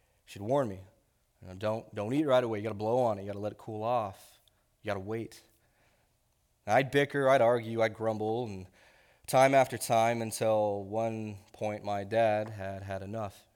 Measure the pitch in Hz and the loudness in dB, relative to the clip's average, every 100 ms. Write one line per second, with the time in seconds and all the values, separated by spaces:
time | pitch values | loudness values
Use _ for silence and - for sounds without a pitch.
0 | _ _ _ 98 101 143 120 92 92 _ | _ _ _ -10 -2 0 0 -6 -16 _
1 | _ _ _ _ 92 92 107 113 - 101 | _ _ _ _ -18 -6 -4 -4 -6 -8
2 | 104 139 151 127 120 107 107 104 107 123 | -4 0 4 4 4 -2 -4 -4 0 2
3 | 120 101 101 101 104 - - 107 110 123 | 2 -2 -6 -6 -8 -8 -12 -6 -2 -2
4 | 101 - - _ _ _ _ _ 104 101 | -2 -8 -20 _ _ _ _ _ -6 -6
5 | 95 113 113 - _ _ _ _ _ _ | -4 -8 -8 -14 _ _ _ _ _ _
6 | _ _ _ _ _ _ - 113 135 143 | _ _ _ _ _ _ 2 2 4 0
7 | 139 143 131 135 117 120 110 113 110 101 | 0 2 4 6 6 4 0 0 0 0
8 | 113 107 107 117 120 95 92 _ _ _ | -4 -2 -2 -2 -4 -8 -14 _ _ _
9 | _ _ - 131 135 139 127 120 - 113 | _ _ 0 6 6 6 4 0 0 2
10 | 113 120 113 - 113 110 104 101 98 110 | 4 2 -2 -2 2 2 2 -2 -4 -2
11 | 113 110 107 101 - - 107 104 101 101 | -2 -4 -8 -10 -16 -8 -6 -6 -4 -6
12 | 98 113 113 107 107 107 95 98 98 95 | 0 2 4 2 -2 -8 -8 -8 -8 -8
13 | 98 110 101 - _ | -8 -8 -8 -10 _